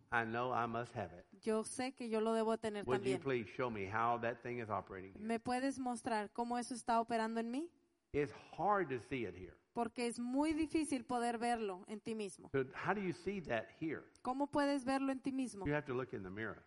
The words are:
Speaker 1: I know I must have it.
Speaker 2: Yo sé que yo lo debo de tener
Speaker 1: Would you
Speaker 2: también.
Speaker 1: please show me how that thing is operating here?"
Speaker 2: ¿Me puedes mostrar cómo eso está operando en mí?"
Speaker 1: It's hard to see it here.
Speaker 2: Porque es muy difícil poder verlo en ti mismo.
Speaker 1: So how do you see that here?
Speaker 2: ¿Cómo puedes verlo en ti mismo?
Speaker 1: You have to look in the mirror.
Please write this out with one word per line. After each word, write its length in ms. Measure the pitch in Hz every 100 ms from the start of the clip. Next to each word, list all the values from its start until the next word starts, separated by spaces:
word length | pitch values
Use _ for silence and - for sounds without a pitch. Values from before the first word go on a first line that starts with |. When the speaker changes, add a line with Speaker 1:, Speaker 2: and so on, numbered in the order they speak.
| -
Speaker 1:
I 120 | 120 113
know 260 | 117 127
I 140 | 113 117
must 300 | 117 123 117
have 180 | 90 87
it. 100 | - 196
Speaker 2:
Yo 200 | 226 220
sé 300 | 214 - 254 269
que 140 | 240
yo 120 | 220
lo 120 | 226
debo 200 | 226 220
de 40 | 220
tener 280 | 220 208 123
Speaker 1:
Would 160 | 127 131
you 120 | 127
Speaker 2:
también. 20 |
Speaker 1:
please 260 | 135 123 110
show 180 | - 123
me 160 | 107 95
how 300 | 110 117 120
that 200 | 117 123
thing 160 | 120 120
is 100 | 110
operating 420 | 98 - 95 95
here?" 100 | -
Speaker 2:
¿Me 160 | 220 226
puedes 380 | 247 247 277 262
mostrar 540 | 247 233 247 220 202
cómo 240 | - 240 247
eso 160 | 233
está 260 | 240 - 233
operando 400 | 226 226 220 226
en 120 | 233
mí?" 180 | 262 339 _ _ _ _
Speaker 1:
It's 220 | 143 143 - - -
hard 320 | 190 202 156
to 100 | 127 -
see 200 | 135 98
it 80 | 87
here. 180 | 87 76 _
Speaker 2:
Porque 360 | 240 226 - 240
es 100 | 226
muy 320 | 240 269 302
difícil 520 | 302 311 320 294 262 226
poder 320 | 247 240 233
verlo 480 | 240 233 202 180 -
en 140 | 214
ti 140 | 226 220
mismo. 340 | 196 - -
Speaker 1:
So 140 | 135 131
how 220 | - 151 208
do 60 |
you 120 | 185
see 260 | - 190 202
that 260 | 139 113 - -
here? 220 | 160 95 - -
Speaker 2:
¿Cómo 240 | 247 262 285
puedes 340 | 302 285 285
verlo 280 | 247 269 269
en 80 | 262
ti 100 | 277
mismo? 320 | 262 247 202 151
Speaker 1:
You 60 | 147
have 100 | 143
to 80 |
look 180 | 127 131
in 100 | 117
the 60 | 92
mirror. 340 | 101 110 87